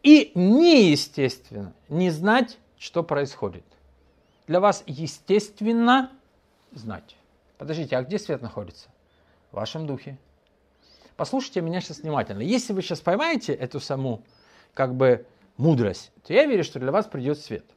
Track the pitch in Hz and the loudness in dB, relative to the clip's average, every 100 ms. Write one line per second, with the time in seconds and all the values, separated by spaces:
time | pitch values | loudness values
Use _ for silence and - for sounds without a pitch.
0 | 285 302 - 180 185 247 349 294 190 143 | 10 8 8 2 4 6 8 8 6 4
1 | - - 131 - _ 107 98 _ _ 151 | -2 -4 -4 -4 _ -14 -14 _ _ -2
2 | 185 156 190 240 247 - _ _ - 170 | -2 0 0 2 0 -8 _ _ -6 -6
3 | 165 147 139 - 101 87 _ _ _ _ | -2 -4 -4 -6 -8 -8 _ _ _ _
4 | _ _ _ _ - 175 202 190 - 135 | _ _ _ _ -4 2 2 0 -8 -10
5 | 160 - - 202 208 - 214 233 233 262 | -10 -12 0 0 0 -6 -2 0 2 2
6 | 262 - _ _ _ _ _ 139 110 92 | 0 -12 _ _ _ _ _ -18 -14 -14
7 | _ _ _ _ _ _ 139 156 160 127 | _ _ _ _ _ _ -10 -8 -4 -6
8 | 131 202 - 135 117 - 92 - _ _ | -4 -8 -6 -8 -8 -12 -14 -18 _ _
9 | _ _ _ _ _ - 110 160 151 135 | _ _ _ _ _ -10 -10 -10 -10 -10
10 | - 139 _ _ _ _ _ _ _ _ | -12 -20 _ _ _ _ _ _ _ _
11 | _ - - 262 - 190 165 175 - 156 | _ -12 -6 -6 -4 -6 -4 -6 -8 -12
12 | 160 143 - 101 139 240 - 190 - 165 | -6 -4 -4 -8 -4 -4 -2 -6 -6 -6
13 | - 196 320 302 - 139 127 147 - 135 | -2 -2 -2 -4 -4 -6 -6 -10 -8 -6
14 | 131 110 _ _ _ _ _ - 135 127 | -4 -6 _ _ _ _ _ -4 -4 2
15 | 131 117 - _ _ - 151 139 104 90 | 4 4 -2 _ _ -2 2 2 0 -4
16 | - _ - 196 302 214 160 135 127 180 | -16 _ 0 2 4 2 -2 -6 -2 -2
17 | 214 147 127 147 - 110 _ | -4 -6 -4 -6 -8 -12 _